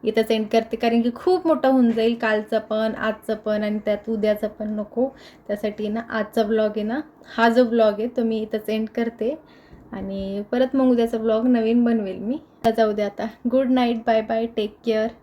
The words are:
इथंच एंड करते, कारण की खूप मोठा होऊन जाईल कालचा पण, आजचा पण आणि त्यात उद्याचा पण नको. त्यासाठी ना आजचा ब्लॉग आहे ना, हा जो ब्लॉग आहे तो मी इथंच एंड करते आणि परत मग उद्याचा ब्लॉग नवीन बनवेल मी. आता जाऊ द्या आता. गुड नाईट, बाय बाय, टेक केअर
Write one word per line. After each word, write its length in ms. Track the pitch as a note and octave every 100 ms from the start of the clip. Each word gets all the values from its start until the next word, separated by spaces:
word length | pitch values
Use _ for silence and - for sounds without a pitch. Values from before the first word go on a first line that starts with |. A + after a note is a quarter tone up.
इथंच 280 | A3 A3+ A3
एंड 160 | A3 G#3+
करते, 240 | A3+ A3 A3
कारण 260 | A#3 A#3
की 80 | A#3
खूप 320 | A#3+ - F#4 E4
मोठा 220 | D4 C4
होऊन 220 | C4 A#3+
जाईल 240 | A3+ A3+
कालचा 440 | A#3 A3 G#3+ G#3+ A3
पण, 340 | G#3+ G#3+ A3
आजचा 400 | G#3+ A3 G#3+ -
पण 280 | G#3+ G#3+ G#3+
आणि 160 | G#3+ G#3+
त्यात 320 | G#3 G#3 G#3+
उद्याचा 380 | A3+ G#3+ G#3 G#3
पण 200 | - G#3+
नको. 400 | G#3+ G#3 - C4 - - - -
त्यासाठी 400 | G#3 G#3+ G#3 G#3+
ना 120 | A3 A3+
आजचा 320 | A3 G#3 -
ब्लॉग 280 | G#3+ A3 G#3+
आहे 120 | G#3+
ना, 180 | G#3 C4 - _ - -
हा 120 | A3+
जो 160 | A#3
ब्लॉग 280 | B3 A3+ A3
आहे 140 | G3+ A#3
तो 180 | A#3
मी 160 | A3+ A3
इथंच 280 | A3 A3 G#3
एंड 200 | A3 A3
करते 500 | - A#3 A3+ A3 D#4 - - _ - -
आणि 500 | G3 G3 G3 G3 G3 G#3
परत 240 | B3 C4 C4+
मग 100 | C4
उद्याचा 320 | A#3+ A#3 A#3
ब्लॉग 280 | A3+ A3 B3
नवीन 380 | A#3+ A3 A#3+
बनवेल 320 | A#3 A#3 G3 F#3
मी. 180 | G3
आता 360 | D4 - _ A3+
जाऊ 220 | A3 A3
द्या 140 | G#3 G3+
आता. 200 | - A3 - B3
गुड 200 | B3+ C4+
नाईट, 260 | B3+ B3 A#3
बाय 240 | A3 A3
बाय, 260 | A3 A3+ A#3
टेक 300 | A3+ G#3 -
केअर 240 | A#3 A3 A3+ -